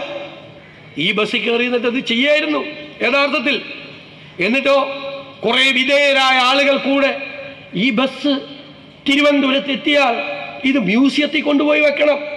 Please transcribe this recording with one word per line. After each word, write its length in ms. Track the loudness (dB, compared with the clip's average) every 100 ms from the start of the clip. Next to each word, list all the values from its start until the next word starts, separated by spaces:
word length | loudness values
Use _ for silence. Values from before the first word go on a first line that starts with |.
| -8 -10 -12 -16 -20 -20 -20 -20 -14 -4
ഈ 140 | -2
ബസ്സിൽ 260 | 0 0 -2
കയറി 260 | 0 0
നിന്നിട്ട് 220 | 0 0 0
അത് 140 | -2
ചെയ്യായിരുന്നു 640 | -2 0 2 2 2 -2 -4 -10 -16 -4
യഥാർത്ഥത്തിൽ. 600 | 0 2 2 0 -2 -2 -6 -14 -16 -20 -20 -20 -18 -4
എന്നിട്ടോ 600 | 0 0 2 2 2 -4 -10 -12 -14 -6
കുറേ 260 | -2 2 2
വിധേയരായ 680 | 2 2 2 4 4 4 4
ആളുകൾ 380 | 2 4 2 2
കൂടെ 460 | 0 2 0 -2 -8 -12 -14 -16 -10
ഈ 160 | -2 0
ബസ് 500 | 2 -2 -2 -2 -2 -4 -16 -20 -20 -20 -8 0
തിരുവനന്തപുരത്ത് 640 | 2 4 4 2 0 -2
എത്തിയാൽ 440 | -4 0 2 2 0 -4 -8 -10 -6
ഇത് 140 | -2 0
മ്യൂസിയത്തിൽ 640 | 2 2 2 2 0 0
കൊണ്ടുപോയി 400 | 0 2 2 4
വെക്കണം, 380 | 2 2 2 0 -4